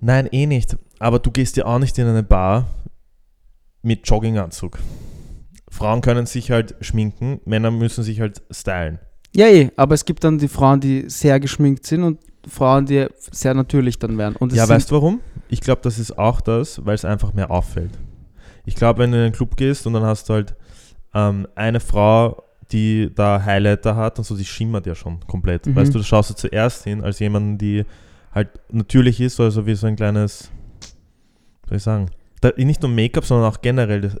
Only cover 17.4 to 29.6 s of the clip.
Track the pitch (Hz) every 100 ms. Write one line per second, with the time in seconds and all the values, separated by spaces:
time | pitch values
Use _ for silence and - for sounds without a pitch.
17.4 | 87 104 - - 82 - - - - -
18.4 | - - - - 117 113 120 120 117 107
19.4 | 120 - 135 139 113 113 110 107 - 107
20.4 | 101 - - - - - - 104 104 98
21.4 | 95 - 110 117 - 104 104 113 117 113
22.4 | _ _ - 110 110 110 104 - 104 101
23.4 | 101 98 104 101 113 107 110 - 110 101
24.4 | 98 - 110 110 90 82 87 85 - 92
25.4 | 90 87 - 135 139 123 101 107 107 101
26.4 | - 107 120 - 104 104 101 101 104 104
27.4 | 104 104 104 104 101 - - - - 101
28.4 | 101 - - 113 101 131 123 110 123 -
29.4 | 113 107